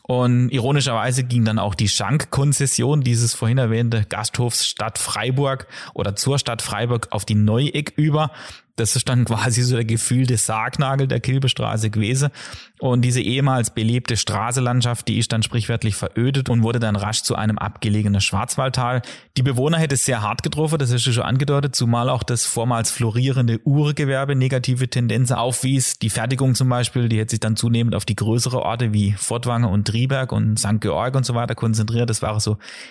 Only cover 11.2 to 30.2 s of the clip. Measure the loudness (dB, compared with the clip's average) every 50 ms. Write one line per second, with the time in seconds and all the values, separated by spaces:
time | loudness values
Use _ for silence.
11.2 | 0 0 0 2 2 0 0 0 -2 -2 -2 -2 -2 -2 0 0 0 2 2 0
12.2 | 0 -2 -2 -6 -12 -16 -16 -18 -20 -20 _ -6 -2 0 2 2 2 2 2 0
13.2 | 0 0 0 0 2 2 2 2 0 -2 -2 -2 0 0 0 0 0 -2 -2 -2
14.2 | -2 -2 -2 -2 -2 -2 -2 -2 0 0 2 2 2 0 0 -2 -2 -2 0 0
15.2 | 0 0 0 -2 -2 0 -2 -2 -2 -2 -2 -2 -2 -2 -2 -2 -4 -6 -2 -2
16.2 | 0 0 0 0 0 2 2 2 2 2 2 0 0 0 0 0 -2 -2 -4 -2
17.2 | -2 -2 -2 -2 0 -2 -2 -2 -4 -6 -6 -4 -2 0 0 2 2 2 2 2
18.2 | 2 0 0 -2 -2 -2 -2 -2 -2 -2 -2 -2 0 0 0 -2 -4 -6 -10 -20
19.2 | -20 _ -2 0 0 2 2 2 2 2 2 2 2 2 0 0 0 0 0 0
20.2 | 0 -2 -2 -2 -4 -4 -2 -2 0 0 0 0 0 0 0 0 2 0 0 0
21.2 | 0 0 0 0 2 2 2 2 0 0 -2 0 2 2 2 2 2 2 0 0
22.2 | -2 -2 -2 -2 -2 -2 -2 0 0 0 0 0 0 -2 -2 -2 -2 0 0 0
23.2 | 0 2 2 2 2 2 0 0 0 2 2 2 2 2 0 0 0 0 0 0
24.2 | 0 0 2 2 2 2 0 0 0 0 0 0 -2 -2 0 0 0 2 2 2
25.2 | 2 2 2 0 0 0 -2 -2 0 0 0 2 0 0 -2 -2 -2 -2 -2 -2
26.2 | -2 -2 0 2 2 2 2 2 2 2 2 2 0 0 0 0 0 2 2 0
27.2 | 0 0 -2 -2 0 0 0 0 2 2 2 2 2 2 0 0 -2 -2 -2 -2
28.2 | 0 0 0 0 0 0 -2 -2 -2 -2 -2 -2 0 0 2 2 2 2 0 -2
29.2 | -2 -4 -4 -2 -2 -2 0 0 2 2 2 0 0 0 0 0 0 0 0 -2